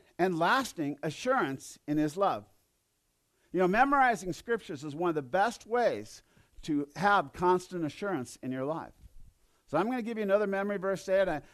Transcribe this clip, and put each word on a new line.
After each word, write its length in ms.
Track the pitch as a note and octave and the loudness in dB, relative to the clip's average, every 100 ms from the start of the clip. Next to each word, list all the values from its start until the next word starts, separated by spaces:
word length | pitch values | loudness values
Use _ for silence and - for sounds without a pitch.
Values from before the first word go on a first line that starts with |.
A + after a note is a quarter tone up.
| _ - | _ 0
and 200 | F#3 D#3+ | 0 2
lasting 600 | F3 B3+ B3+ - C#3+ D3 | 2 2 0 -4 -6 -4
assurance 760 | D#3+ - B3 C4 D3+ C3+ - - - | -6 -4 -2 0 0 -4 -12 -12 -4
in 100 | D3+ | 0
his 200 | D3+ E3 | 0 0
love. 280 | F#3+ A2+ G2+ _ _ _ _ _ _ _ _ _ _ | 0 -2 -8 _ _ _ _ _ _ _ _ _ _
You 80 | F3 | 0
know, 80 | F#3 | 4
memorizing 640 | G#3+ C#4 C#4 B3+ F#3+ F#3 | 4 6 6 4 2 -4
scriptures 520 | D#3 - A#3 - C#3+ | -8 -4 -4 -4 -10
is 100 | D3+ | -8
one 140 | D3 F3 | -2 0
of 60 | |
the 80 | D3+ | 0
best 440 | B2+ F3+ A3 - - | 0 2 2 0 -2
ways 560 | A#3+ G#3+ G#2+ A2 - _ _ _ - | 2 2 2 -8 -16 _ _ _ -12
to 260 | - D3 C#3+ D3+ | -2 -2 -2 0
have 360 | G3+ G3 C#3 | 2 2 0
constant 520 | - F3+ F3+ - F3+ | 0 2 2 0 -6
assurance 520 | D3+ - G3+ F3+ B2+ - | -6 -6 -4 -4 -6 -10
in 80 | B2+ | -8
your 120 | C3 | -6
life. 280 | C#3 D#3+ E2+ - - - - _ _ _ - | -4 -6 -10 -16 -20 -20 -20 _ _ _ -4
So 100 | D3 | -2
I'm 80 | G#3+ | 0
gonna 160 | B3+ | -2
give 160 | A3 A3 | -4 -4
you 40 | |
another 240 | G3+ G3+ G#3 | 2 2 2
memory 300 | G3 G3+ G3+ | -2 -2 -2
verse 280 | F#3+ F#3 | -2 -4
today, 160 | - F#3+ | 0 2
and 80 | F#3+ | 2
I, 120 | D3 - | -2 -8